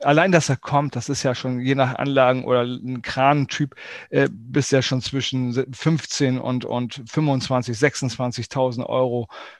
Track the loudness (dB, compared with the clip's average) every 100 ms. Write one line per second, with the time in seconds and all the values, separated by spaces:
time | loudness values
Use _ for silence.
0 | 4 4 6 4 4 -2 0 0 0 -4
1 | -6 -2 -2 -2 -4 -2 0 2 2 0
2 | 2 4 4 4 2 2 2 -4 -8 -8
3 | -6 2 4 4 2 -2 -4 -6 -16 -16
4 | -2 0 2 -2 -4 -2 2 2 2 -2
5 | -4 -4 -4 -2 -2 -2 -4 -2 0 0
6 | -2 0 0 0 -2 -4 -2 -4 -4 -8
7 | -4 0 2 0 0 -2 -2 0 0 0
8 | -6 -4 -4 -4 -6 -2 -2 -2 -4 -2
9 | 0 -2 -6 -12 -18